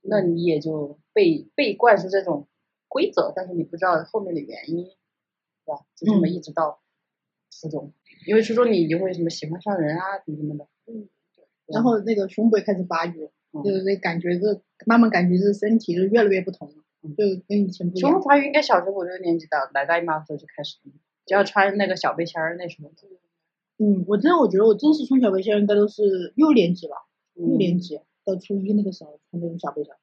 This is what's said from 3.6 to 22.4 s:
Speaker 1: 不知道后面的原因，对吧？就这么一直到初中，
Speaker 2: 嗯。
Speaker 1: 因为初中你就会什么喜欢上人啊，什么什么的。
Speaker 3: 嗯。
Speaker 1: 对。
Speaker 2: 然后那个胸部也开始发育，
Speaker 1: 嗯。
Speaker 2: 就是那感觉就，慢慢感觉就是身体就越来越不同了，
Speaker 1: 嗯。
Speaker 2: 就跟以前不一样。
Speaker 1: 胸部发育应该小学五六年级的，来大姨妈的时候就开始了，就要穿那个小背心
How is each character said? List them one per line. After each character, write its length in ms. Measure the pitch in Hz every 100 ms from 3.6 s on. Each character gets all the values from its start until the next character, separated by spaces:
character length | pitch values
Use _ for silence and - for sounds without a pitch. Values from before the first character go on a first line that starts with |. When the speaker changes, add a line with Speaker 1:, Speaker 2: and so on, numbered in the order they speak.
Speaker 1:
不 140 | - 170
知 80 | 185
道 180 | 160
后 160 | 160 220
面 140 | 185
的 80 | 165
原 260 | - - -
因， 160 | 170
对 880 | 180 _ _ _ _ _ _ _ -
吧？ 140 | 143 _ _
就 100 | 190
这 140 | 190
么 80 | 160
一 100 | 175
直 140 | 151
到 280 | 151 151 - _ _ _ _ _ _ _
初 200 | - 156
中， 160 | 151 -
Speaker 2:
嗯。 60 | _ _ _ -
Speaker 1:
因 80 |
为 80 | 214
初 100 | 220
中 180 | 226 240
你 160 | 196 160
就 100 | 165
会 160 | 190
什 80 | 170
么 80 | 165
喜 200 | - 151
欢 80 | 175
上 160 | 208 196
人 180 | 151 165
啊， 220 | 190 196 -
什 40 |
么 60 | 147
什 60 |
么 160 | 151 147
的。 60 | 147 _ -
Speaker 3:
嗯。 220 | 226 202 _ _
Speaker 1:
对。 100 | _ _ _ -
Speaker 2:
然 80 | 185
后 160 | 240 220
那 140 | 202
个 140 | 208 190
胸 220 | - 226
部 80 | 220
也 40 |
开 120 | 226
始 100 | 185
发 220 | 180 165 170
育， 240 | 165 156 _ _
Speaker 1:
嗯。 80 | -
Speaker 2:
就 60 | 202
是 120 | 190
那 140 | 190 196
感 240 | 175 170
觉 180 | 175 175
就， 220 | 208 196 _ _ -
慢 140 | 233
慢 80 | 226
感 200 | 185 180
觉 100 | 180
就 80 | 202
是 80 |
身 240 | 202 208 226
体 160 | -
就 80 | 170
越 200 | 190 226
来 60 | 208
越 120 | 190
不 100 | 185
同 180 | 185 147
了， 60 | _ _ _
Speaker 1:
嗯。 120 | 151 147
Speaker 2:
就 80 | 208 185 -
跟 100 | 208
以 100 | 190
前 200 | - 175
不 80 | 185
一 40 |
样。 100 | 277
Speaker 1:
胸 100 | 370
部 60 | 277
发 120 | 285
育 60 |
应 80 | 277
该 80 | 359
小 220 | - 190
学 60 | 180
五 120 | 196
六 140 | 180 185
年 200 | 180 170
级 80 | 160
的， 100 | 151 135
来 120 | 139 143
大 120 | 170
姨 40 |
妈 160 | 170 156
的 60 |
时 80 | 151
候 40 | 151
就 100 | 156 -
开 60 |
始 140 | 147 -
了， 80 | - _ _ _ -
就 100 | 196
要 60 |
穿 340 | 196 208 196 202
那 100 | 190
个 100 | 180
小 180 | 143
背 120 | 160 170
心 140 | 165